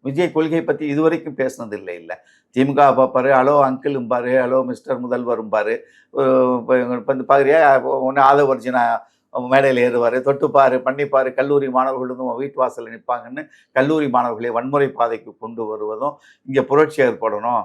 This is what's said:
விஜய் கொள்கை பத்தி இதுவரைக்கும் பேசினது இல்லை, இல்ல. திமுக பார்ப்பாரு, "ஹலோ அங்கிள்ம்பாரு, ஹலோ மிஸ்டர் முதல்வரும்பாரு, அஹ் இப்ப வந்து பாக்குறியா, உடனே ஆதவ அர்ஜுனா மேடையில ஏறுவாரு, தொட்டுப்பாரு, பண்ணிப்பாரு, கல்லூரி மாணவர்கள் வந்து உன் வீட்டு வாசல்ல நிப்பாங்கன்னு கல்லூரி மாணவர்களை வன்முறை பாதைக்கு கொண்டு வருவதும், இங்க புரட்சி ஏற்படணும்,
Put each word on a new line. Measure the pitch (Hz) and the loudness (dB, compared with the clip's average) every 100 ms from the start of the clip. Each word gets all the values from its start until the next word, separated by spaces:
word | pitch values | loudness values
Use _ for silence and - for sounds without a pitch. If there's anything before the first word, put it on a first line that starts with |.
விஜய் | 135 139 175 | -6 -2 0
கொள்கை | 151 160 165 | 0 0 0
பத்தி | 165 151 151 | -2 -4 -2
இதுவரைக்கும் | 143 160 165 160 127 | 0 2 0 -6 -4
பேசினது | 131 127 117 101 | -4 -4 -12 -10
இல்லை, | 95 | -10
இல்ல. | 87 85 90 _ _ _ | -14 -12 -16 _ _ _
திமுக | 123 135 139 143 | -2 0 4 4
பார்ப்பாரு, | 127 131 131 127 | 4 2 2 2
"ஹலோ | 135 131 147 | 4 4 4
அங்கிள்ம்பாரு, | 135 131 143 135 120 123 120 131 | 2 0 -4 -6 -4 -4 0 0
ஹலோ | 123 131 | 2 0
மிஸ்டர் | 127 120 - 123 123 | -2 -8 -6 -6 -4
முதல்வரும்பாரு, | 123 120 113 110 107 104 120 - _ _ | -6 -4 -6 -2 -2 -2 -4 -8 _ _
அஹ் | - 135 131 127 127 | -2 2 4 2 0
இப்ப | 117 127 120 123 110 | 0 0 0 -6 -4
வந்து | 131 120 | -4 2
பாக்குறியா, | 139 139 156 147 135 | 2 4 4 6 4
உடனே | 127 135 131 135 135 | 2 -4 -2 2 4
ஆதவ | 143 143 127 | 6 4 0
அர்ஜுனா | 117 127 120 117 - _ _ | -2 0 0 -2 -6 _ _
மேடையில | - 123 131 139 127 | -8 0 2 4 4
ஏறுவாரு, | 123 120 117 127 | 2 2 2 0
தொட்டுப்பாரு, | 131 139 151 143 135 127 | 0 0 2 4 4 2
பண்ணிப்பாரு, | 135 135 143 139 131 | -2 -4 0 0 0
கல்லூரி | 127 139 143 135 | -2 0 0 0
மாணவர்கள் | 127 131 131 127 | 0 0 -2 -6
வந்து | 127 | -8
உன் | 127 120 | -8 -6
வீட்டு | 139 135 127 | -8 -2 -2
வாசல்ல | - 117 | -2 -14
நிப்பாங்கன்னு | 117 - 123 117 135 147 _ _ | -14 -8 -8 -6 -14 -14 _ _
கல்லூரி | 135 139 156 143 | 0 2 0 0
மாணவர்களை | 123 120 110 120 | 0 -2 -4 -4
வன்முறை | 117 131 143 139 | -4 -2 0 0
பாதைக்கு | 131 120 113 107 - | 0 -2 -2 -10 -16
கொண்டு | 113 117 | -14 -10
வருவதும், | 110 107 107 110 139 147 _ _ - | -8 -8 -8 -6 -8 -10 _ _ -4
இங்க | 135 | -2
புரட்சி | - 143 156 151 | 2 2 2 2
ஏற்படணும், | 127 107 110 104 113 120 | 0 0 -4 -4 -4 -4